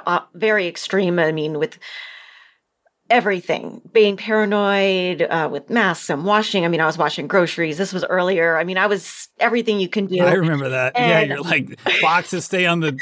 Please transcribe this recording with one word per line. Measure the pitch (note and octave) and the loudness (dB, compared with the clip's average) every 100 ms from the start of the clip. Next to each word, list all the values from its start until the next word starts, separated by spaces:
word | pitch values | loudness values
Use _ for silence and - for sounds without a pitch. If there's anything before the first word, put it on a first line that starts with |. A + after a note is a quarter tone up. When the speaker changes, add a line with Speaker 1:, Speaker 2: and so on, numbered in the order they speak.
| - | -2
Speaker 1:
off | F3 - | -2 -4
very | F3 A3 G#3+ F3 | -2 0 2 0
extreme, | E3 - F#3+ F#3 F3 | -6 -4 0 2 2
I | D#3 | 2
mean, | D#3 D3+ D3+ | 0 -4 -4
with | D#3 - - - - - - - - _ _ _ _ _ - | -6 -6 -18 -16 -18 -20 -20 -20 -20 _ _ _ _ _ 0
everything, | - G3 F#3 - - - - - | 2 2 -2 -2 -4 -6 -14 0
being | A3+ G#3 G3 | 4 4 2
paranoid, | G#3+ A3 G#3 G#3 G3+ G3 G3 F#3+ F3+ D#3+ | -2 0 2 2 2 2 2 0 0 -2
uh, | - E3 D3+ | -2 0 -2
with | C#3+ - | -4 -4
masks | A#3+ G3 E3 - | 0 0 0 -4
and | C#3+ | -2
washing. | F#3 G#3 A3 G3 | 0 2 2 0
I | E3+ | 2
mean, | E3 | 2
I | D#3+ | 0
was | E3 | 2
washing | D3+ - C#3+ | -2 -2 0
groceries. | G3+ E3+ - D#3+ D3+ | 2 2 0 -4 -2
This | F#3+ | -4
was | F#3 | -4
earlier. | C#3 F#3 F3+ F#3+ E3 D#3+ | -2 0 2 2 2 2
I | |
mean, | E3+ F#3 | 0 0
I | G3+ | 2
was | G3 - - - - | 0 -4 -10 -10 -2
everything | A3+ A#3 A#3 G#3 | 0 0 0 0
you | F3+ | 0
can | A3 G3 | -2 -2
do. | F#3 | 2
Speaker 2:
I | F3+ | 4
remember | F#3 E3 D3 C3+ | 4 2 0 -2
that. | C3 B2+ - | -2 -2 0
Yeah, | C#3 D#3+ | 2 2
Speaker 1:
And | D3+ | 2
Speaker 2:
you're | C#3+ | -2
like, | E3+ D#3 - - - - | -2 -2 -2 -6 -2 0
"Boxes | D#3+ E3+ - F3+ - | 2 2 0 -6 -4
stay | F#3 F3+ | 0 2
on | E3+ | 2
the, | D#3 C3+ | 0 -2